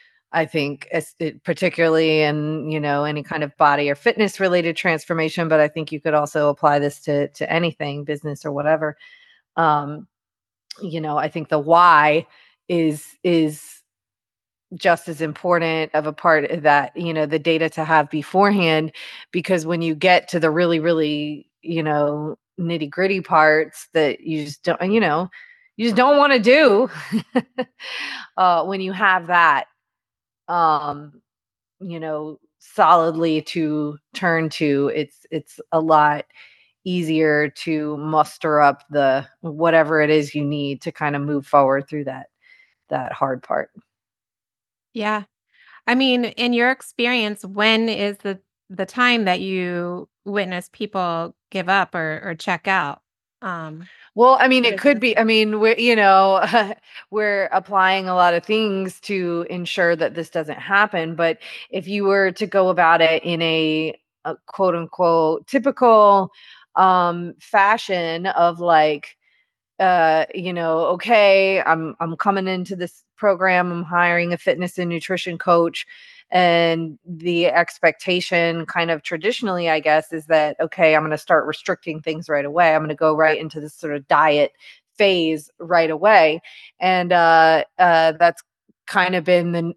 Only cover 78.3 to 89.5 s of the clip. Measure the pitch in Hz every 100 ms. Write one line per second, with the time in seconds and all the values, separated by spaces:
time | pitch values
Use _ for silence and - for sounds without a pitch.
78.3 | 170 170 165 160 175 170 160 - 165 185
79.3 | 247 214 180 170 156 156 156 151 160 151
80.3 | 160 151 143 160 - 160 156 156 151 -
81.3 | 160 147 - - 180 - 160 156 160 175
82.3 | 147 143 160 170 156 156 147 156 156 156
83.3 | 151 156 156 151 - 156 147 139 151 156
84.3 | 147 143 - - - _ - 202 180 160
85.3 | 156 - _ 170 170 160 156 202 208 160
86.3 | 160 - - - _ 185 185 180 175 165
87.3 | 165 160 160 - - 180 165 160 156 170
88.3 | - - _ _ _ - 202 185 185 165
89.3 | 180 175